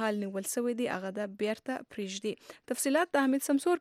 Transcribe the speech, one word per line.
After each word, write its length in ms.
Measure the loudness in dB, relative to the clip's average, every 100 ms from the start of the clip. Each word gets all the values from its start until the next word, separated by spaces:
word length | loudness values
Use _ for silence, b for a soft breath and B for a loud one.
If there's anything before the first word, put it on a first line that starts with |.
| 0 0
نیول 260 | -2 -4 -4
شوي 200 | -2 0 0
دي، 100 | -2 -2
هغه 140 | -4 -6
ده 100 | -6 -2
بیرته 340 | -2 -2 -4 -8 -8
پرېږدي. 400 | -8 -6 -4 -6 -6 B B -6
تفصیلات 420 | -2 2 2 4
د 100 | 4
حمید 240 | 4 2 2
سمسور 280 | 2 4 2